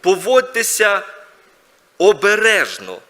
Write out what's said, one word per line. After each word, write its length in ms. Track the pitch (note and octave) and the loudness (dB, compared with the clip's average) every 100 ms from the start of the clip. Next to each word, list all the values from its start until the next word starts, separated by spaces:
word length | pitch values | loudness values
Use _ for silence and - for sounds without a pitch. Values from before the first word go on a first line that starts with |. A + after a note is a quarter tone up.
поводьтеся 1000 | F3+ F#3 F#3+ B3+ B3 A3+ A3+ - G#3+ G3 - - - _ _ _ _ _ _ _ | 0 0 2 2 2 -4 -4 0 0 0 -6 -20 -20 _ _ _ _ _ _ _
обережно 1040 | F#3 D#3+ G3+ G#3+ A3 G3+ C3 - F#2+ F#2 | 2 2 0 2 0 0 -2 -8 -16 -18